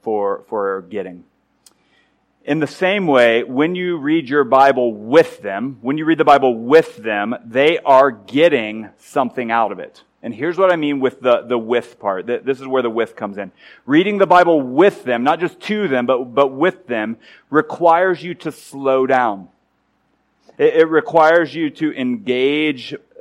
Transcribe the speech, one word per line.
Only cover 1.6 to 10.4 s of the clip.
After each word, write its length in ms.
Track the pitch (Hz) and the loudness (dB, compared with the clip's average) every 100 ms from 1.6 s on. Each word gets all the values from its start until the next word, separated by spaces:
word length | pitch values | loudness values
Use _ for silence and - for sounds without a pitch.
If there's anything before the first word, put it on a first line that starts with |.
| _ _ _ _ _ _ _ _ | _ _ _ _ _ _ _ _
In 140 | - 156 | -6 -4
the 80 | 143 | -4
same 400 | - 185 208 175 | -2 -2 0 2
way, 380 | 131 120 117 | 4 4 2
when 300 | 120 131 160 180 | -2 -2 -2 -2
you 220 | 180 165 | -6 -6
read 300 | 139 160 127 | -2 -2 0
your 140 | 147 | -2
Bible 500 | 127 131 139 127 120 | 2 4 4 4 -2
with 480 | 104 110 151 156 - | -4 2 4 2 -2
them, 360 | 101 98 131 120 | -8 -8 -8 -8
when 180 | 120 156 | -6 -4
you 60 | |
read 140 | 156 156 | -2 0
the 60 | |
Bible 320 | 147 143 131 113 | 4 4 4 -2
with 400 | 120 160 156 - | 4 4 4 -8
them, 400 | 110 104 107 120 | -6 -4 -4 -8
they 340 | 117 120 151 170 | -6 0 0 0
are 320 | - 131 139 | 4 4 4
getting 800 | 107 95 131 170 135 107 110 101 _ | 0 -6 2 2 2 -4 -10 -14 _
something 540 | - 143 123 - 117 | -8 -4 -4 -6 -4
out 180 | 117 107 | -2 -2
of 80 | 92 | -4
it. 240 | - _ _ _ | -14 _ _ _
And 80 | 120 | -14
here's 240 | 110 | -8